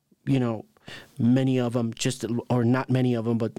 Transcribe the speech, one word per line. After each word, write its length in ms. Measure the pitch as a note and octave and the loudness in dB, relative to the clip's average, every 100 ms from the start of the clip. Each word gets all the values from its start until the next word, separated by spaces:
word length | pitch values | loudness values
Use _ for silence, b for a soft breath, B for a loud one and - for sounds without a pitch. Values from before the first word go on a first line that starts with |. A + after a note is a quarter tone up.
| _ _ | _ _
you 160 | - C3+ | -2 0
know, 240 | B2 A2 - _ B B B - | 0 -2 -10 _ B B B -2
many 420 | A#2 C3 C3 B2+ | 2 4 4 2
of 160 | B2 B2 | 0 -2
'em 160 | A2+ | -4
just, 320 | - C3 B2+ G#2+ A#2+ - | -4 -4 -4 -4 -6 -2
or 160 | B2 | 0
not 240 | A#2 B2+ C3+ | 2 2 2
many 240 | B2+ B2+ | 0 2
of 160 | A#2+ A2 | 0 0
'em, 80 | A#2 | -2
but, 160 | A2+ | -2